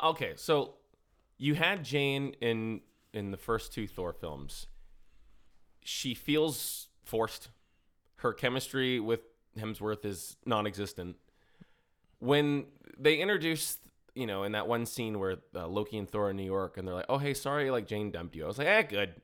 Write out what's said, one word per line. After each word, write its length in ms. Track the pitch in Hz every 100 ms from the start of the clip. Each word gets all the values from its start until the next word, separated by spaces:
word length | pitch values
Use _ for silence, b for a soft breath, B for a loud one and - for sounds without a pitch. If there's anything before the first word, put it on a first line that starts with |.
| 160
okay, 240 | 156 110 -
so 400 | - 151 - - _ _ _ _ _ -
you 160 | 139 147
had 280 | 170 196
Jane 520 | 120 143 139 139 139 -
in, 400 | 120 113 113 110 - _ _
in 180 | 107 101
the 60 | 95
first 360 | - 113 -
two 140 | - 104
Thor 260 | - 87
films. 540 | - 82 71 71 - - - - - - - - - - - - _
She 320 | - - 135
feels 760 | 117 - 151 156 - - - - _ -
forced. 440 | 110 110 - - - _ _ _ _ _ -
Her 160 | 123
chemistry 680 | - 131 127 - 135 127 127
with 220 | 107 113 - _ _ 110
Hemsworth 480 | 110 104 107 104 104
is 300 | 92 - - -
non-existent. 720 | 110 104 95 98 - 90 85 _ b b b b b b b _ -
When 460 | 120 143 147 143 - - - -
they 180 | 147 156
introduced, 640 | 190 190 160 156 - - - _ _ 127
you 100 | 117
know, 180 | 98
in 100 | 101
that 140 | 107 92
one 180 | 117 117
scene 320 | - 113 107
where, 180 | 95 90 - 90
uh, 120 | 85
Loki 300 | 101 104 107
and 100 | 98
Thor 180 | 107 101
are 20 |
in 60 | 98
New 60 |
York, 340 | 95 95 92 -
and 100 | 92
they're 80 | 90
like, 100 | -
"Oh, 100 | 139
hey, 160 | 143 127
sorry, 340 | 139 147 135
like, 180 | 123 101
Jane 220 | 107 104
dumped 260 | 87 85 80
you." 80 |
I 40 | 78
was 100 | 113
like, 100 | 151
"Eh, 140 | 214
good." 300 | 175 101 95 87